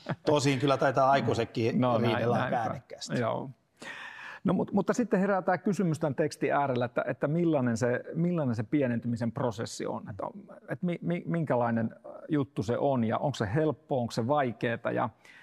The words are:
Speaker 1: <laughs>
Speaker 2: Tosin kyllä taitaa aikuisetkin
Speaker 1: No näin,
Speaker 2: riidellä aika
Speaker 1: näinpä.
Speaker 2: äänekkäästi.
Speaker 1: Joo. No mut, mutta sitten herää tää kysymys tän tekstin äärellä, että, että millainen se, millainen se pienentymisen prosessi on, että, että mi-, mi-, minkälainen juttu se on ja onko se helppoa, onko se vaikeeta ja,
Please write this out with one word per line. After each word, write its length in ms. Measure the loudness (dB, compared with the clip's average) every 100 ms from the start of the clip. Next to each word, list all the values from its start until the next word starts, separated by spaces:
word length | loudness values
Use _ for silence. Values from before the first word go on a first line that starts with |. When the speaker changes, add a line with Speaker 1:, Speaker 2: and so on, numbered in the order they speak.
| -6
Speaker 1:
<laughs> 160 | -4 2
Speaker 2:
Tosin 340 | 2 4 2
kyllä 180 | 2 2
taitaa 340 | 2 4 4
aikuisetkin 720 | 4 2 0 -2 0 0 2
Speaker 1:
No 160 | 2 2
näin, 40 | 2
Speaker 2:
riidellä 200 | 2 2 0
aika 140 | 0
Speaker 1:
näinpä. 120 | -2
Speaker 2:
äänekkäästi. 580 | -2 -6 -12 -14 -6 -2
Speaker 1:
Joo. 300 | -2 -2 -6 -12 _ _ -16 -14 -14 -16 -16 -4
No 100 | 0
mut, 180 | 0 2
mutta 220 | 0 2
sitten 260 | 0 2 2
herää 220 | 2 2
tää 160 | 2 0
kysymys 420 | 0 0 0 0
tän 160 | 0 0
tekstin 380 | -2 0 0
äärellä, 320 | 2 2 2 0
että, 180 | 0 -2
että 200 | -2 0
millainen 500 | 2 4 4 4 2
se, 260 | 2 2 -2
millainen 420 | -2 0 2 0 0
se 80 |
pienentymisen 680 | 0 0 2 0 -2 -2 -2
prosessi 540 | -2 -2 -2 -8 -6 -6
on, 240 | -6 -8
että, 140 | -8 -8 -8 -16 -20 -10
että 160 | -6 -4
mi-, 140 | -4
mi-, 220 | -4 -4 -2
minkälainen 720 | -2 0 2 2 2 -2 -6 -14 -16 -4
juttu 340 | -2 -2 -2
se 140 | -2 0
on 260 | 2 2
ja 140 | 0 0
onko 180 | -2 -2
se 140 | -2 0
helppoa, 460 | 0 -2 -4 -4
onko 100 | -2
se 160 | -2 0
vaikeeta 640 | 0 0 -2 -4 -2 -2
ja, 180 | -2 -2 -6 -20 -20